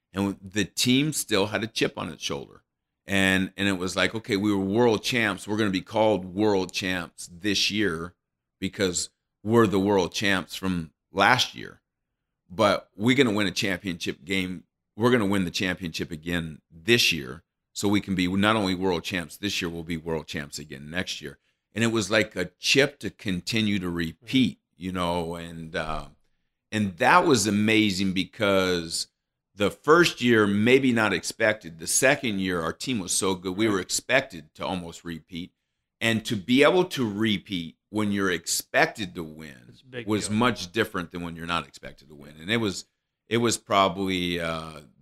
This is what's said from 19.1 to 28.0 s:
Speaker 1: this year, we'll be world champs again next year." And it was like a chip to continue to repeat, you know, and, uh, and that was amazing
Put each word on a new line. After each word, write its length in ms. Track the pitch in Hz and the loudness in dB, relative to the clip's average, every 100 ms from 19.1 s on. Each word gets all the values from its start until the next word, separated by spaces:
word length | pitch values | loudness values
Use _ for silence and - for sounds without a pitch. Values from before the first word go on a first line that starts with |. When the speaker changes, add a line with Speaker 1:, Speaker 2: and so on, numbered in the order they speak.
| 92 78 - | -6 -6 -8
Speaker 1:
this 240 | 101 - | -6 -4
year, 80 | 87 | -6
we'll 140 | 85 | -6
be 140 | 80 82 | -8 -8
world 300 | 80 80 73 | -4 -6 -6
champs 320 | 85 71 - | -10 -10 -12
again 300 | 73 69 73 | -14 -16 -10
next 320 | 85 - - | -8 -6 -8
year." 160 | 73 69 _ _ _ 104 | -12 -16 _ _ _ -2
And 80 | |
it 80 | 117 | 0
was 180 | 113 92 | 0 0
like 260 | 110 107 95 | 0 0 -2
a 100 | 90 _ | -8 _
chip 380 | - 135 143 - | 0 4 4 0
to 120 | 104 | -12
continue 640 | - 107 90 - 113 107 101 | -10 -6 -6 -4 -2 0 -2
to 120 | 90 | -2
repeat, 680 | 85 82 - - 131 120 - _ - | -4 -6 -8 -2 2 2 0 _ -12
you 140 | 90 | -8
know, 440 | 92 87 87 82 85 | -4 -2 -2 -4 -8
and, 400 | 85 82 80 87 | -10 -12 -8 -6
uh, 300 | 80 78 73 _ _ _ _ _ _ | -6 -6 -10 _ _ _ _ _ _
and 260 | 110 104 87 | -2 -2 0
that 260 | 123 175 | 4 6
was 220 | 180 127 104 | 6 4 4
amazing 680 | 101 107 110 107 92 | 2 4 4 4 2